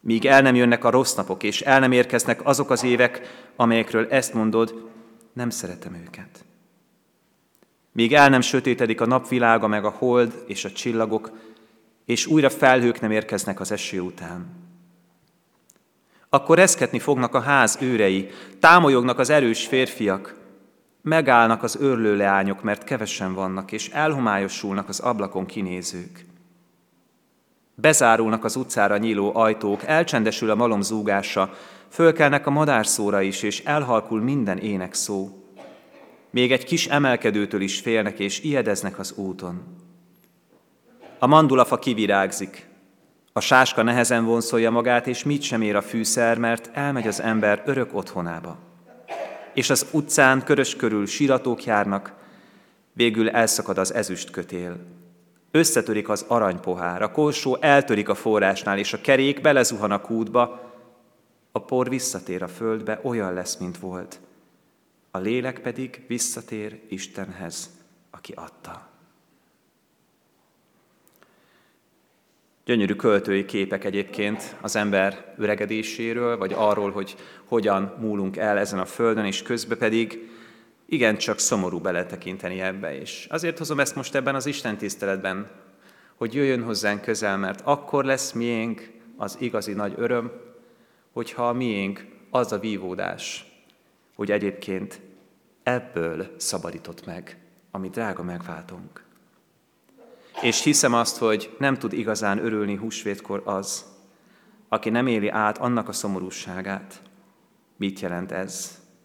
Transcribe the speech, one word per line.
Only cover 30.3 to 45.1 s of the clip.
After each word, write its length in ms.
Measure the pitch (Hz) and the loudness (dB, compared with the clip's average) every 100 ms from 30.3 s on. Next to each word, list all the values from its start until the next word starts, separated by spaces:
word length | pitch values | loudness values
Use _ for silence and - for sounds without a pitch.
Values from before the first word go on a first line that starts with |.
| 107 110 | 0 0
a 40 | |
malom 280 | 107 120 107 | 2 2 2
zúgása, 720 | 98 110 104 101 95 - 95 - - - - | -2 -2 0 0 0 -2 -2 -4 -20 -20 -20
fölkelnek 580 | - 165 160 147 139 143 | 4 4 6 4 4 2
a 40 | |
madárszóra 720 | 143 151 127 107 - 104 101 | 2 2 2 2 0 0 2
is, 200 | 98 98 | 0 -2
és 180 | 107 101 | -4 -4
elhalkul 560 | - 147 135 113 - 110 | -2 -2 2 0 0 -2
minden 380 | 117 143 104 95 | 0 0 -2 -2
énekszó. 840 | 104 98 92 - - 101 95 - - - - - _ - - - _ | -4 -6 -6 -6 -4 -4 -6 -12 -20 -20 -20 -20 _ -20 -20 -20 _
Még 220 | 123 123 | 0 2
egy 120 | 127 | 2
kis 220 | - 165 - | 0 -2 0
emelkedőtől 760 | 147 139 120 117 104 101 104 | 2 2 2 2 0 0 -2
is 200 | 95 - | -4 -4
félnek, 380 | - 113 104 101 | -2 0 0 -2
és 220 | 101 - | -4 -4
ijedeznek 580 | 156 143 110 98 101 95 | -2 -2 0 -2 -4 -8
az 140 | 95 | -12
úton. 500 | - 98 92 90 87 87 - - _ _ _ _ _ _ _ _ _ _ _ - - | -8 -8 -8 -10 -10 -14 -20 -20 _ _ _ _ _ _ _ _ _ _ _ -20 -2
A 80 | 131 | 6
mandulafa 520 | 156 156 131 120 120 | 6 6 6 4 2
kivirágzik, 880 | - 113 104 98 98 - 95 - - _ _ _ _ _ _ | -2 -2 2 2 2 -4 -10 -14 -20 _ _ _ _ _ _
a 80 | - | -6
sáska 420 | - 131 127 - | 4 6 6 2
nehezen 420 | 113 120 120 120 | 2 2 2 2
vonszolja 460 | 113 117 113 120 113 | 2 0 0 2 2
magát, 360 | 117 117 120 | 2 2 2
és 180 | 120 | 0